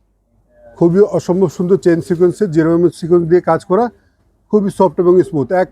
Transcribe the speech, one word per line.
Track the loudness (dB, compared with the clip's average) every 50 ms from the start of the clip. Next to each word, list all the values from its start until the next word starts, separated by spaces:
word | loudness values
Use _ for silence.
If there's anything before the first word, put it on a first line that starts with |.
| _ _ _ _ _ _ _ _ _ _ _ _ _ -16 -6
খুবই | -2 0 0 2 2
অসম্ভব | 2 2 0 -6 -4 -2 -2 0 -2 -2
সুন্দর | -2 -4 -2 -2 0 0
চেইন | 2 0 0 0
সিকোয়েন্সে | -2 -4 -2 0 0 0 0 -2 -4 -2
জিরো | 0 0 0 2 0
এমএম | 2 0 0
সিকোয়েন্স | -2 -4 -4 0 0 0 0 2
দিয়ে | 0 0
কাজ | 2 0 -2 -2 -2
করা, | -2 -2 -2 -2 -2 -6 _ _ _ _ _ _ _ _ _ _ -2
খুবই | -2 -2 -2 -2
সফট | -2 0 0 0 0 0
এবং | 0 2 2 2 2
স্মুথ, | 0 -2 -6 -4 -2
এক | -2 -2 -2 -2